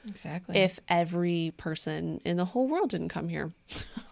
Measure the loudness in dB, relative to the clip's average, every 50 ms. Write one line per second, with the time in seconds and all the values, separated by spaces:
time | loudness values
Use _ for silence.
0 | -12 -14 -10 -10 -8 -6 -6 -8 -6 2 4 6 6 6 4 -2 -2 2 4 4
1 | 4 4 2 2 2 2 2 2 0 -2 -4 -4 -6 -4 -4 -4 -4 -4 -2 -2
2 | -2 -4 -4 -4 -2 -2 0 0 0 0 2 0 2 2 2 2 2 0 0 -2
3 | -4 -4 -4 -4 -4 -4 -4 -4 -4 -6 -8 _ _ -14 -12 -12 -12 -10 -12 -14
4 | -14 -14